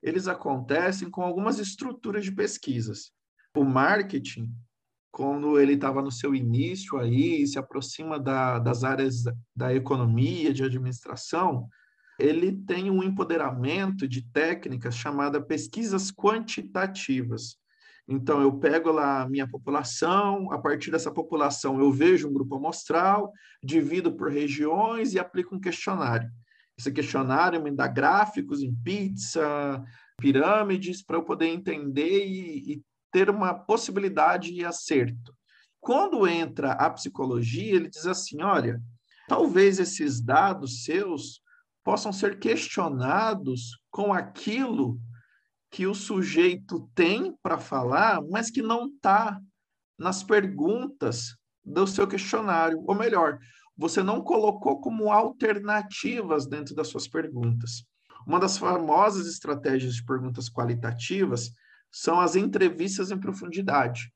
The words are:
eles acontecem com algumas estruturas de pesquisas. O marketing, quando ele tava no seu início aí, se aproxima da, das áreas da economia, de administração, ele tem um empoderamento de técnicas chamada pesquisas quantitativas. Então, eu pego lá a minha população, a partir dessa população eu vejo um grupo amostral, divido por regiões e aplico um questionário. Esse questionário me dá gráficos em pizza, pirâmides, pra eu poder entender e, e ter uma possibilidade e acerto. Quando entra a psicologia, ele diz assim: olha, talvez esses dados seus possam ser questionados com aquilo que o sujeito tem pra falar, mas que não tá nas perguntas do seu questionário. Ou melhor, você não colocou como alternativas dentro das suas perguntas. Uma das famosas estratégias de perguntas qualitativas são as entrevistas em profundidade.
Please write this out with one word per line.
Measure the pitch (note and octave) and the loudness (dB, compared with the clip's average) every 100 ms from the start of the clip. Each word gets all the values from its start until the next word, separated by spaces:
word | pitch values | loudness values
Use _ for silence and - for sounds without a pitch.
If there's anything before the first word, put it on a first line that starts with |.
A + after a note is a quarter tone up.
eles | - F3 F#3+ | -2 -2 -2
acontecem | F3+ D3+ C3 A#2 D3 F3+ F#3+ F3 | -4 -4 -4 0 2 2 -2 -6
com | - | -4
algumas | F3+ F3 G#3+ G#3+ | -4 0 0 -2
estruturas | G3 - B3+ - A3+ G#3 | -4 -8 -10 -8 -6 -4
de | G3 | -4
pesquisas. | G3 - - - A#2+ G#2+ G2+ - _ _ _ _ D3+ | -4 -4 -4 -4 -4 -4 -8 -14 _ _ _ _ 0
O | |
marketing, | C#3 C3 C#3+ G#3 G3 C#3 - - A#2 - - _ _ _ _ | 2 4 4 2 0 -6 -8 -10 -10 -10 -18 _ _ _ _
quando | - C3+ C#3+ D3 D3 | -6 -4 -2 2 6
ele | C#3 C#3+ | 6 6
tava | C#3 C3+ | 2 -2
no | C#3 | -4
seu | B2+ C#3+ | -4 -2
início | C3+ A#2 A#2+ E3 F#3+ G3 - | 0 2 2 0 -4 -6 -4
aí, | A#2+ B2 E3 D#3+ C#3+ | 0 2 2 2 0
se | C#3 | -2
aproxima | C3+ C#3 C3+ - D#3+ D3+ | -6 -8 -8 -10 -6 -4
da, | C3+ C3+ B2+ A#2+ | -2 0 2 2
das | A#2 A#2+ | 0 0
áreas | C3 C3+ C3+ B2 A#2 A#2 - - | 0 0 0 0 -4 -6 -12 -6
da | B2+ | 0
economia, | B2+ B2+ C3+ A#2 A2+ C#3 F3 D3 | 0 0 0 2 4 2 2 0
de | C3 | 0
administração, | C3 B2+ B2+ B2 - - - E3 F#3 B2+ A#2 _ _ _ _ - | -2 -2 -4 -8 -12 -12 -6 0 0 0 -6 _ _ _ _ 0
ele | D3 D#3+ F#3 | 2 4 0
tem | F#3+ - F3+ G3 | -2 -4 -4 2
um | F#3+ | 2
empoderamento | F#3+ F#3+ E3+ E3 C#3+ B2+ B2+ F3 G3 F#3+ C3 | 0 -2 0 0 0 -2 -2 0 -2 -2 -4
de | B2+ | -4
técnicas | A#2+ C#3+ D#3+ F3 D3 B2+ A#2+ A#2+ | -2 0 0 0 -6 -6 -6 -6
chamada | D3+ C#3+ C#3+ C#3+ | -4 -2 0 -2
pesquisas | C#3 D#3 - G#3+ A3+ F#3+ F#3+ | -2 -6 -4 -6 -2 -2 -4
quantitativas. | - G3+ A3+ A3+ - - F3+ F#3+ F#3+ - C3 A#2 A2+ A#2 - _ _ _ _ - | 0 0 0 -4 -10 -6 -4 -4 -4 -4 -2 -2 -6 -10 -18 _ _ _ _ -6
Então, | C3+ C3+ D3 | -4 0 4
eu | C#3 C#3 | 4 4
pego | D3 D#3+ E3 | 2 2 2
lá | D#3 C#3+ C#3 | 2 2 0
a | C3 | 0
minha | C#3 C3+ | -2 -4
população, | C3+ C#3+ D3 B2+ - D#3+ F#3+ G3+ G3 F#3 | -8 -4 -4 -4 -2 2 4 2 0 -4
a | C#3+ | -2
partir | D3 D3+ - | -2 -2 -2
dessa | D#3+ - | -4 -2
população | - - D#3 D3 C#3+ C#3 C3+ | -6 -4 0 0 0 -2 4
eu | C#3 | 4
vejo | C3 E3 F3+ D3 | 6 6 6 4
um | |
grupo | C#3 C3 C3+ | -2 -2 -4
amostral, | D3+ E3+ - E3 F#3+ G#3 G3+ - - _ | -6 -8 -2 2 4 2 0 -10 -20 _
divido | C3 D#3+ C#3+ F3 E3+ - | 0 0 2 0 0 -2
por | D3+ | -2
regiões | C#3+ D3 C#3 D3+ E3+ A3+ A3+ A3+ | -2 -2 -2 0 2 0 0 -2
e | F#3 | -2
aplico | F3+ F#3 F3+ F#3+ | -2 -4 -4 -4
um | |
questionário. | F#3 E3 - F#3 C3+ A#2 A#2+ - _ _ _ - | -6 -4 -4 -2 0 0 -2 -10 _ _ _ -8
Esse | C#3+ | -4
questionário | C#3+ C3 C#3 C3 C3+ F3+ E3+ | -2 -2 0 2 4 4 2
me | D3 | -4
dá | C#3 B2+ | -2 -2
gráficos | B2 C#3 F#3+ G#3 - - C#3+ | 2 4 4 2 0 -4 -4
em | C3 | -4
pizza, | A#2+ A#2+ G3+ G3 F#3+ - D#3+ D3+ D3 C#3+ C3+ - - _ - | -4 -4 -2 -4 -6 -6 -2 0 0 -2 -4 -10 -20 _ -2
pirâmides, | C#3 C3+ D#3+ G#3+ G#3 F#3 E3+ F3+ | 2 4 6 4 2 -2 -2 -10
pra | - D#3+ | -4 -4
eu | |
poder | D#3+ C#3 D#3+ | -2 -2 0
entender | E3+ F#3 D#3 C#3+ C3+ D#3+ G3 G3 | -2 -6 -6 -4 -2 2 0 0
e, | F#3+ F3+ D3 C#3 | -6 -8 -10 -8
e | D3 _ _ _ | -10 _ _ _
ter | F#3 F#3+ | 2 4
uma | G#3 F#3+ | 2 0
possibilidade | F3+ - A3+ - G3 G3 D3+ D#3+ F3+ E3 | -2 0 0 0 -2 -2 4 4 4 -2
e | F3 E3+ | -6 -6
acerto. | E3+ - C#3+ A#2+ - - - _ _ _ _ | -6 0 2 2 -4 -14 -20 _ _ _ _
Quando | - C4 G4 D4 F#3+ | 0 2 2 4 2
entra | E3+ D#3+ - C#3 | 2 -2 -2 -2
a | - D#3 | 2 0
psicologia, | - - - C3 A#2+ A#2 C#3 G#3+ F#3 | 0 -10 -4 -2 -2 -2 -4 2 2
ele | - | 0
diz | - E3+ | -6 -4
assim: | F#3 - C#3+ | -4 -6 -4
olha, | F#3 F3 A#2+ A#2 - - _ _ - | 0 2 0 -4 -10 -18 _ _ -4
talvez | - D4 F3 G3 F#3+ | 2 4 8 8 6
esses | F3+ - D3+ A#2+ | -2 0 -2 -2
dados | A#2 C#3+ G3 F#3 C3+ A#2+ | 4 4 4 0 -8 -10
seus | - E3+ G3+ D3+ - - _ _ _ _ | -4 -2 -2 -6 -8 -18 _ _ _ _
possam | - G#3 G#3+ | -2 0 -2
ser | F#3+ G3+ G3 | 0 -2 0
questionados | - A#3 - - E3+ C3+ B2+ F3+ A3+ G#3 C#3 B2+ A#2+ - _ | 0 0 -2 -2 -2 0 0 2 2 -2 -4 -6 -8 -16 _
com | - G3+ | -4 0
aquilo | F#3+ - - - A3+ C4 G#3 B2 A#2 - - _ _ _ _ _ | 0 -2 -8 -4 -2 -2 0 -2 -4 -10 -18 _ _ _ _ _
que | - F#3 | -4 -4
o | G#3 | -4
sujeito | - G3 D#3+ D3+ F3+ F3+ - F3 - | -4 -2 0 4 4 4 -6 -8 -6
tem | - E3+ G#3+ F#4+ - | 2 4 4 -2 -6
pra | F3+ D#3+ | -4 -4
falar, | - C#3 B2 C#3+ A3 F#3 D3+ | -2 -2 2 4 4 4 0
mas | G3+ A3+ | -4 -2
que | - | -4
não | A3 A#3 B3+ - | 0 -2 -2 -2
tá | G3 G3+ A3+ G3 - _ _ _ _ _ | 4 4 2 -4 -12 _ _ _ _ _
nas | F3 F#3+ | -4 -4
perguntas | - G#3+ G3 C#3+ D#3+ A3+ C4+ - B2+ - - - _ _ | 4 4 4 0 0 0 -2 -4 -4 -2 -8 -14 _ _
do | - D3+ F#3+ | -6 0 2
seu | F#3+ G3 | 2 0
questionário. | G3 - A3 G#3 E3+ E3 D#3+ - | 0 -2 -2 2 2 2 0 0
Ou | G3+ | 0
melhor, | A3+ G3+ D#3+ C3+ - - _ - | 2 4 2 0 -12 -20 _ -4
você | D#3 G3+ | -2 0
não | F#3+ A3 | 0 0
colocou | - F#4+ G#3+ G3+ C#4 C#4 | 2 2 2 0 -2 -2
como | B3+ A3+ G#3 | -2 -2 2
alternativas | G#3 A3+ - A3 G#3 G3+ G#3 G3+ - - A#3+ F#3+ D3+ C3 | 4 2 0 0 0 0 -2 -2 -8 -6 -4 0 0 0
dentro | D3 C#3+ C#3+ | -8 -8 -6
das | D3+ | -6
suas | - - | -6 -6
perguntas. | E3 D#3 B2 A#2 A#2 A#2 - - _ _ - - | -6 -6 -2 0 0 -4 -10 -16 _ _ -18 0
Uma | E3+ | 2
das | F#3+ - | 2 0
famosas | F3+ F3+ D#3 D#3+ G#3+ G3 E3+ | 0 0 4 6 6 4 -6
estratégias | - - C#3 D3 C3 B2+ A#2+ | -8 -6 -4 0 0 0 -4
de | |
perguntas | - C3 B2+ B2 B2 | -4 -4 -4 -8 -8
qualitativas | - A#2+ A#2 A#2 A#2 - F#3+ F3 A#2+ - - _ _ _ | -4 -2 -2 -4 -6 -4 -2 0 -2 -6 -14 _ _ _
são | - - F3 | -6 0 4
as | F3 F3+ | 4 2
entrevistas | G3+ G3 F#3 D#3+ F#3+ G3 F#3 | 2 2 2 2 -4 -4 -4
em | F#3+ | -4
profundidade. | F#3+ - F3 F3 G3 C#3+ B2 B2 - | -6 -8 -8 -6 0 2 2 -2 -12